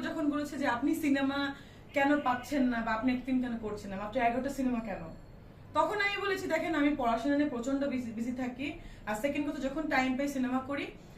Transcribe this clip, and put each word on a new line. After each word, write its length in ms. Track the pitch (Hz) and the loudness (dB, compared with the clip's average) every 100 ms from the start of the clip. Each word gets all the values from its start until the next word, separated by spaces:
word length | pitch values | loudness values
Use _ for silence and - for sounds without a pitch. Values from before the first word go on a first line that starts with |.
যখন 260 | 320 311 294 | -4 0 0
বলেছে 280 | 294 285 262 | 0 -2 0
যে 100 | 269 | 0
আপনি 280 | 240 294 - | 2 2 2
সিনেমা 600 | 294 277 269 277 285 - - - - | 4 4 2 0 -2 -4 -14 -20 -4
কেন 280 | 285 285 294 | 2 4 4
পাচ্ছেন 420 | 247 247 - 285 | 4 0 0 2
না 180 | 254 233 | 2 2
বা 100 | 196 | 0
আপনি 200 | 196 254 | 0 2
অ্যাক্টিং 300 | 254 269 254 | 0 0 0
কেন 160 | 254 226 | 0 -4
করছেন 340 | 214 208 196 | -4 -6 -6
না, 60 | 196 | -6
মাত্র 220 | 208 247 | -2 2
এগারোটা 300 | 233 254 277 | 2 2 -2
সিনেমা 300 | 277 254 233 | 0 0 0
কেন, 240 | 220 170 170 - - - - - - | -2 -8 -8 -14 -16 -18 -20 -20 -2
তখন 280 | 302 349 415 | 2 2 2
আমি 200 | 403 392 | 2 2
বলেছি, 260 | 403 381 - | 0 0 0
"দেখেন, 280 | 320 330 302 | 0 2 4
আমি 200 | 285 277 | 4 4
পড়াশোনা 420 | 233 226 285 285 | 2 2 2 4
নিয়ে 120 | 294 | 2
প্রচন্ড 380 | 233 269 277 277 | 0 0 0 0
বিজি, 240 | 254 220 | -2 -4
বিজি 200 | 208 247 | -4 -4
থাকি, 420 | 254 254 - 302 320 - - 208 | -2 -4 -4 -8 -8 -14 -12 -6
আর 100 | 214 | -2
সেকেন্ড 340 | 285 294 294 | 0 0 -2
কথা, 100 | - | -2
যখন 220 | 262 311 | -2 -2
টাইম 360 | 302 262 262 254 | 2 2 2 0
পাই 100 | 285 | 0
সিনেমা 320 | 262 254 254 | 0 0 0
করি।" 260 | - 285 359 - - | -2 -4 -6 -10 -18